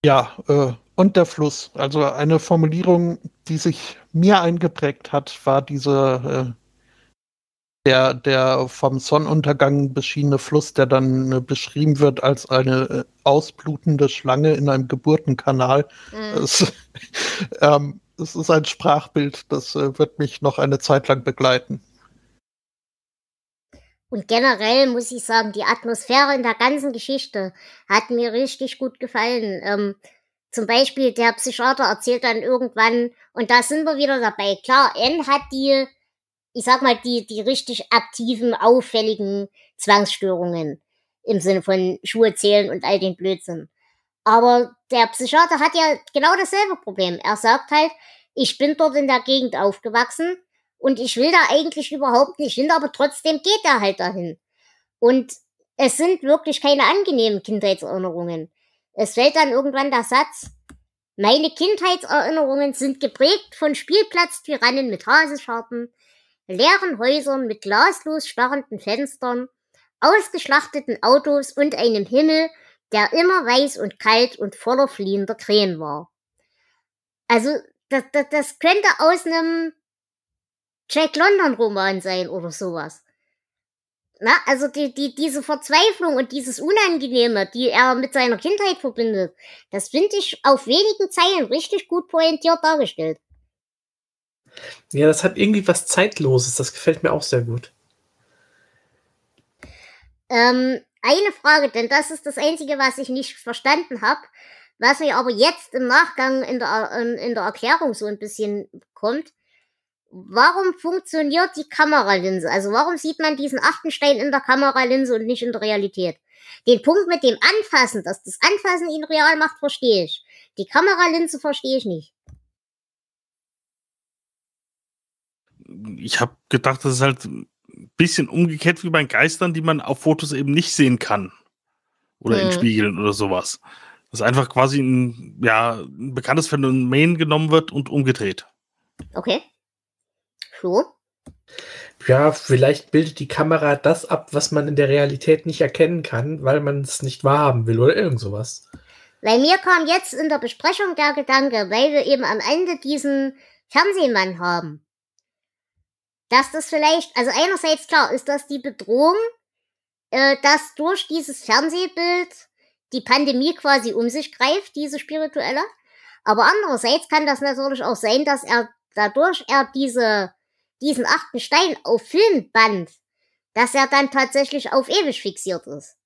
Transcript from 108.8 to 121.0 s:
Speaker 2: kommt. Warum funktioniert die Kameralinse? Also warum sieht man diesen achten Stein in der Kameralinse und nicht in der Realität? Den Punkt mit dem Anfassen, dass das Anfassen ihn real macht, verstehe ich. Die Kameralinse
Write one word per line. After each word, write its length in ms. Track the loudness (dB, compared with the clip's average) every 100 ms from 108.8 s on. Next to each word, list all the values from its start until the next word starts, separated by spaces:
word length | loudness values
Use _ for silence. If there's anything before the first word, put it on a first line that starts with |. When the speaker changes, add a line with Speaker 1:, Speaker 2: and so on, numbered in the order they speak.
| _
Speaker 2:
kommt. 400 | _ -4 -4 -8 _ _ _ _ _ _ _ _
Warum 600 | -20 -2 4 4 4 -2 -2
funktioniert 760 | -6 -6 -4 -4 0 0 -2 -4
die 120 | -10
Kameralinse? 800 | 0 2 4 2 0 0 -4 -2
Also 220 | -2 0
warum 260 | 0 0 -2
sieht 220 | -6 -4
man 180 | -4 -2
diesen 220 | -4 0
achten 320 | -2 -2 -8
Stein 260 | -2 0 2
in 140 | 0
der 100 | -2
Kameralinse 720 | 2 2 2 2 0 0 0 -2
und 100 | -2
nicht 180 | -4
in 80 | -4
der 100 | -4
Realität? 560 | -4 -2 -4 -4 -6 -6 _ _ -20 -4 2
Den 140 | 4
Punkt 260 | 4 2 2
mit 140 | 2
dem 160 | 2 2 2 2
Anfassen, 460 | 0 0 0 -2
dass 200 | -6 -10
das 160 | -12 -2
Anfassen 480 | 0 0 -2 -2 -4
ihn 140 | -6
real 320 | -4 2 2 2
macht, 220 | -2 -2
verstehe 460 | -6 -2 2 2 0
ich. 180 | -10 _ _ _ -12
Die 80 | -2
Kameralinse 760 | 2 2 2